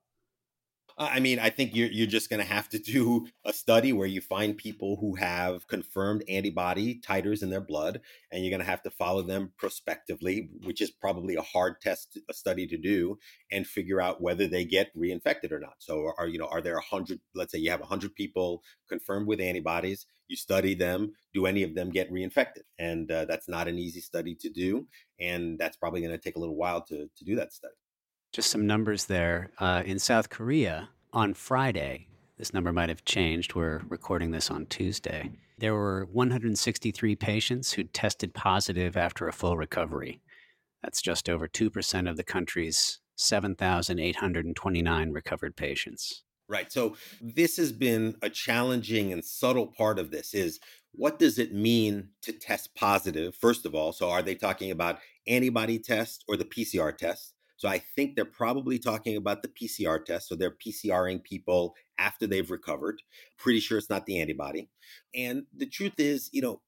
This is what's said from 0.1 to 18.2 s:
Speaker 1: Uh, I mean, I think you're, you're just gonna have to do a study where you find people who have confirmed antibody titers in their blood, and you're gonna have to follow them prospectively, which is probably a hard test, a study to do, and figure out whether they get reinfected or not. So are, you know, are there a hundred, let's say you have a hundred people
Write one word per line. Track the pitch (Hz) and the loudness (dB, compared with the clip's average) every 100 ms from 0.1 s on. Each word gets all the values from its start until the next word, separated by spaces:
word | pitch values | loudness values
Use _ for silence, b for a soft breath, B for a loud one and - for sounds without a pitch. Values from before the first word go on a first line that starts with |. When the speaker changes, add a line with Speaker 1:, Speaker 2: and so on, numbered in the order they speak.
| _ _ _ _ _ _ _ _ - | _ _ _ _ _ _ _ _ -4
Speaker 1:
Uh, | 151 | 0
I | 131 | 4
mean, | 131 123 | 4 6
I | 113 | 4
think | - 127 113 | 4 2 4
you're, | 117 | 2
you're | 104 110 | 4 4
just | 110 - | 4 2
gonna | 107 | -2
have | 98 104 104 | 2 0 0
to | 107 | -8
do | 107 127 117 120 - _ | 0 4 6 4 2 _
a | - | -4
study | - - 113 131 | -4 6 6 8
where | 113 95 | 4 2
you | 95 | -2
find | - 95 107 107 | -2 0 0 -2
people | 110 107 98 101 | -8 -6 -2 0
who | 104 92 | -2 0
have | 92 87 90 90 - | 0 2 0 -2 -4
confirmed | 101 - - 98 107 - | -8 -4 -2 0 0 0
antibody | 95 98 85 90 90 113 120 | -2 0 0 0 0 -2 -4
titers | - 98 95 104 | -2 0 0 0
in | 95 | -2
their | 95 | -4
blood, | 95 76 80 104 B B B | -4 -2 -2 -4 B B B
and | 90 | -4
you're | 92 | -2
gonna | 92 | -2
have | 92 90 | -2 -2
to | 95 | -4
follow | - 90 95 | -4 0 0
them | 90 95 95 _ | 0 -2 -4 _
prospectively, | 98 - - 85 - 85 87 98 85 - | -6 -6 -6 -8 -6 -4 -2 -2 -4 -12
which | 90 85 | -10 -4
is | 98 | -4
probably | - 98 90 90 85 | -2 -4 -2 -2 -4
a | |
hard | - 90 92 - | -2 2 0 0
test, | - 90 - - - | -4 -4 -8 -18 -14
a | |
study | - - 90 90 | -6 -2 -2 -2
to | 85 | -4
do, | 87 101 87 104 b b b | 0 2 2 -4 b b b
and | 98 92 | -6 -4
figure | - 85 95 | -6 -2 0
out | 90 - | 0 0
whether | 87 87 98 | -2 2 2
they | 90 | 2
get | 87 92 95 80 | 2 2 2 0
reinfected | 85 87 - 151 - | -2 0 -2 -2 -4
or | 76 | -8
not. | 71 - | -10 -18
So | - 78 78 - | -6 -4 -2 -2
are, | 85 | -4
you | 82 | -4
know, | 76 | -4
are | 82 | -4
there | 85 82 | -2 -4
a | |
hundred, | - 98 87 92 _ | -4 -6 -4 -8 _
let's | 92 87 | -8 -6
say | - | -2
you | 82 | 0
have | 87 | -2
a | - | -2
hundred | 101 101 | -4 -6
people | - | -6